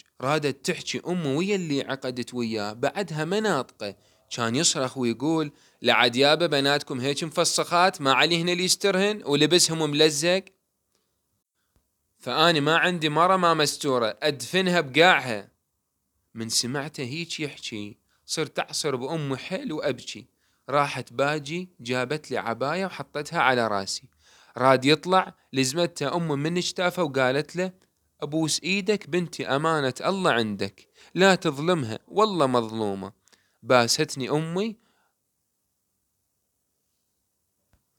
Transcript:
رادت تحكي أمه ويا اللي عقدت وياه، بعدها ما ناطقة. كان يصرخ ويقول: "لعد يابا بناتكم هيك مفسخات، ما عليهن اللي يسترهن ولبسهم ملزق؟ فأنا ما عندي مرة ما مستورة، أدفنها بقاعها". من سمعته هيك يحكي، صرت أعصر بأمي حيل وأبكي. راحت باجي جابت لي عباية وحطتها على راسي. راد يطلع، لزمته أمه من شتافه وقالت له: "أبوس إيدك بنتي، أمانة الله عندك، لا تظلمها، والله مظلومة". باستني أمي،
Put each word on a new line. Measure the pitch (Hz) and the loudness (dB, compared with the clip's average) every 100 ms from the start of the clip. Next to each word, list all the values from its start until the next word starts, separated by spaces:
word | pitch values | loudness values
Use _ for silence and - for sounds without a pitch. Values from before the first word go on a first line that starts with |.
| _ _ | _ _
رادت | 127 156 147 127 - | -2 0 0 -4 -6
تحكي | 156 - 127 151 | -6 -6 -8 -6
أمه | 180 147 139 | -4 -2 -2
ويا | 190 196 | -2 -2
اللي | 165 139 | -2 -4
عقدت | 120 135 131 123 117 | -4 -6 -6 -8 -8
وياه، | 123 117 110 104 | -6 -4 -4 -6
بعدها | 110 139 196 175 156 | -4 -4 -4 -6 -4
ما | 156 202 | -2 -2
ناطقة. | 220 147 - _ 104 - _ _ _ | 0 -2 -4 _ -12 -12 _ _ _
كان | - 117 123 | -4 -2 0
يصرخ | 170 156 131 131 | 0 0 -4 -2
ويقول: | 120 113 143 160 151 - _ _ | -2 0 0 0 -2 -8 _ _
"لعد | 120 113 123 120 | 2 4 4 4
يابا | 139 160 170 | 4 4 2
بناتكم | 143 139 147 - 135 | 0 2 0 -2 -6
هيك | 131 143 | -4 -4
مفسخات، | 165 175 160 - 151 175 190 185 | -4 -2 0 -2 0 2 2 2
ما | 139 | 2
عليهن | 127 156 170 175 | 4 4 2 0
اللي | 180 | -2
يسترهن | 180 - 202 185 202 208 | 0 2 2 2 0 0
ولبسهم | - 147 151 175 160 160 151 | -2 2 4 4 2 0 -2
ملزق؟ | 147 156 143 175 190 - _ _ _ _ _ _ _ _ _ _ _ _ _ _ _ _ _ | 4 2 4 0 0 -2 _ _ _ _ _ _ _ _ _ _ _ _ _ _ _ _ _
فأنا | 127 135 170 160 | -4 4 4 4
ما | 143 165 | 4 4
عندي | 170 180 151 | 2 0 0
مرة | 151 180 190 | 4 4 4
ما | 175 | 4
مستورة، | 160 147 - 147 127 110 - | 4 2 0 0 2 0 0
أدفنها | 151 131 - 180 185 175 | -2 -2 -2 0 2 2
بقاعها". | 143 131 175 156 127 104 - _ _ _ _ _ _ _ _ | 2 4 6 4 0 -6 -10 _ _ _ _ _ _ _ _
من | 113 113 | -12 -4
سمعته | - 120 139 151 - | -4 -2 -6 -8 -10
هيك | 120 156 165 - | -8 -8 -10 -8
يحكي، | 143 - - 107 104 - _ _ - | -8 -10 -12 -10 -12 -16 _ _ -10
صرت | - 143 - | -6 -6 -6
أعصر | - 156 151 131 | -6 -4 -4 -4
بأمي | 131 165 139 127 | -6 -6 -4 -6
حيل | - 190 277 | -6 -8 -6
وأبكي. | 156 143 120 - 104 - _ _ _ - | -6 -4 -6 -10 -16 -18 _ _ _ -4
راحت | 143 143 135 - | -2 0 -4 -8
باجي | 120 143 156 139 175 185 _ | -4 -2 -2 -6 -8 -10 _
جابت | 120 127 127 151 - | -4 -4 -2 -6 -4
لي | 117 | -6
عباية | 104 113 135 175 190 | -4 -4 -4 -4 -6
وحطتها | - - 147 147 165 | -8 -10 -10 -6 2
على | 127 127 110 | 4 4 2
راسي. | 101 98 - - _ _ _ _ 120 | -2 -4 -8 -12 _ _ _ _ 2
راد | 131 131 | 6 6
يطلع، | 135 151 180 185 185 - _ | 6 2 4 0 0 -8 _
لزمته | 135 131 160 170 - 139 175 | -2 0 0 -2 -2 -4 -2
أمه | 165 139 | -2 -2
من | 160 175 | -2 -2
شتافه | 170 - 180 175 | -4 -2 -2 0
وقالت | 160 131 127 135 147 170 | -2 2 2 0 -2 -4
له: | 185 - _ _ _ _ | -6 -8 _ _ _ _
"أبوس | 147 156 156 - | -6 -2 -2 -2
إيدك | 175 196 196 202 - | -2 -2 0 -2 -2
بنتي، | 175 170 - 131 | -4 -4 -8 -2
أمانة | 135 160 156 135 - 139 | 0 2 2 0 -2 -4
الله | 190 175 | 0 2
عندك، | 120 110 98 98 - _ _ - | 2 0 -2 -6 -8 _ _ -8
لا | 165 190 | 4 6
تظلمها، | 180 165 135 165 175 113 110 - | 6 2 -2 0 0 -2 -8 -4
والله | 170 220 180 135 | 0 2 2 2
مظلومة". | 123 110 113 107 98 98 - _ _ _ _ | 2 0 -2 -4 -4 -8 -14 _ _ _ _
باستني | 113 127 117 - 156 139 117 | 2 4 4 0 -2 -4 -4
أمي، | 147 160 175 220 208 _ _ _ _ _ _ _ _ _ _ _ _ _ _ _ _ _ _ _ _ _ _ _ _ _ _ _ _ _ _ _ | -2 -2 -4 -6 -8 _ _ _ _ _ _ _ _ _ _ _ _ _ _ _ _ _ _ _ _ _ _ _ _ _ _ _ _ _ _ _